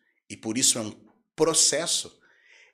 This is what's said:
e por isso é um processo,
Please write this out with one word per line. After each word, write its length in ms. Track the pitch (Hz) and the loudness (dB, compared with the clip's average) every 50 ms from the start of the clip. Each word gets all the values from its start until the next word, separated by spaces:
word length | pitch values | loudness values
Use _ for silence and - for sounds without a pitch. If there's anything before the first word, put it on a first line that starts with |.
| _ _ _ _ _ - | _ _ _ _ _ -18
e 60 | 104 95 | -18 -10
por 200 | - 110 107 123 | -6 -4 -2 0
isso 200 | 135 - - 127 | 2 2 2 0
é 40 | |
um 120 | 110 104 - - - _ _ _ _ _ _ | -4 -8 -10 -14 -20 _ _ _ _ _ _
processo, 840 | - 156 160 160 - - - - 139 165 170 - - - - - _ _ _ _ _ _ _ - - - _ | 0 2 2 4 4 2 2 2 0 -2 -2 -4 -4 -4 -8 -14 _ _ _ _ _ _ _ -20 -20 -20 _